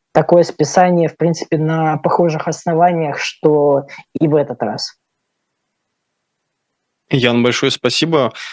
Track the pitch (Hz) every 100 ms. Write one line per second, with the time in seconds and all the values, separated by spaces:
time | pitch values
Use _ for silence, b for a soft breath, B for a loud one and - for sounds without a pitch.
0 | _ 156 156 175 165 - - 190 180 175
1 | 160 - 165 160 - 156 156 160 156 156
2 | - - 170 156 170 - 175 160 180 165
3 | 151 - - - 156 151 143 139 139 B
4 | - - 160 151 139 120 107 - - -
5 | _ _ _ _ _ _ _ _ _ _
6 | _ _ _ _ _ _ _ _ _ _
7 | - 139 120 120 123 - 135 - 123 -
8 | 160 156 117 B B